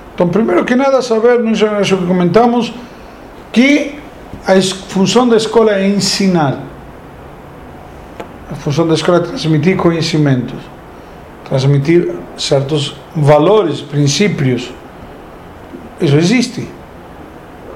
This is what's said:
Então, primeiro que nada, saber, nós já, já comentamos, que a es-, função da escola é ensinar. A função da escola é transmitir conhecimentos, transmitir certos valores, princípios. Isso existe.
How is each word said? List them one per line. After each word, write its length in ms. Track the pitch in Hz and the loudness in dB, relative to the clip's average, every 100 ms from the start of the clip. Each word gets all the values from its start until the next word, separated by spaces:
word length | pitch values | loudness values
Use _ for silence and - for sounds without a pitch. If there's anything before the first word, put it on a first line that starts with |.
| - | -8
Então, 140 | - 175 | -2 0
primeiro 360 | 180 330 349 | 2 2 2
que 100 | 202 | 2
nada, 280 | 247 277 269 | 2 2 2
saber, 400 | - 226 233 240 | 2 2 4 4
nós 160 | 226 208 | 2 2
já, 240 | 214 208 | 2 2
já 140 | 165 185 | 0 0
comentamos, 760 | 175 180 175 208 240 240 233 - - - - - - - - | 0 2 4 4 4 2 -2 -8 -16 -18 -20 -20 -20 -20 -2
que 460 | 220 269 294 294 - - - - - - | 2 4 4 0 -10 -18 -18 -18 -6 2
a 100 | 190 | 2
es-, 160 | 190 | 2
função 560 | - - 190 190 233 247 | -4 -4 0 2 4 4
da 80 | 226 | 4
escola 360 | - 226 220 | 4 2 4
é 140 | 196 196 | 2 2
ensinar. 720 | 202 - - 196 175 139 - - - - - - - - - - - - - - - - - - - - | 0 0 0 2 2 2 -2 -8 -16 -18 -20 -20 -20 -20 -20 -20 -20 -20 -20 -20 -20 -18 -16 -16 -16 -14
A 40 | |
função 320 | 143 156 143 165 | -8 -4 0 0
da 80 | |
escola 240 | 156 - 175 | 0 2 0
é 20 | |
transmitir 560 | 170 - 160 156 180 185 | 0 -4 0 2 2 2
conhecimentos, 840 | 170 165 - 160 147 123 110 - - - - - - - - - | 2 0 0 0 2 2 -2 -10 -14 -18 -20 -20 -20 -20 -20 -16
transmitir 680 | - 135 135 143 143 170 - - - - | -4 0 2 2 2 2 2 -4 -12 -8
certos 580 | - 139 135 156 139 - - | -2 0 0 -2 -4 -10 -8
valores, 680 | 165 143 151 160 214 170 139 | 0 4 6 6 4 2 -2
princípios. 920 | - 143 139 - 208 - 131 120 - - - - - - - - - - - - - - | -4 0 0 2 0 2 0 -2 -4 -14 -18 -20 -20 -20 -20 -20 -20 -20 -18 -18 -14 -4
Isso 160 | 165 143 | 2 4
existe. 520 | 170 247 - - - - - - - - - - - - - | 4 2 0 -6 -10 -12 -20 -20 -20 -20 -20 -20 -20 -20 -16